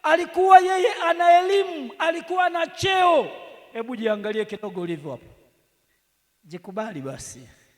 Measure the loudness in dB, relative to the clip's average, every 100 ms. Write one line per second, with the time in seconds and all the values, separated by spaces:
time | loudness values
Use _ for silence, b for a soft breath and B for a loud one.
0 | 2 0 0 0 8 8 8 0 -2 -2
1 | -4 0 4 4 4 -2 -2 -8 -12 -6
2 | -4 -4 -6 -2 -2 -2 -8 -4 -2 2
3 | 4 4 0 -10 -20 -20 -14 -12 -10 -4
4 | -4 -4 -4 -6 -6 -8 -10 -10 -8 -8
5 | -10 -14 -16 _ _ _ _ _ _ _
6 | _ _ _ _ _ -18 -12 -10 -10 -10
7 | -12 -12 -16 -18 -20 _ _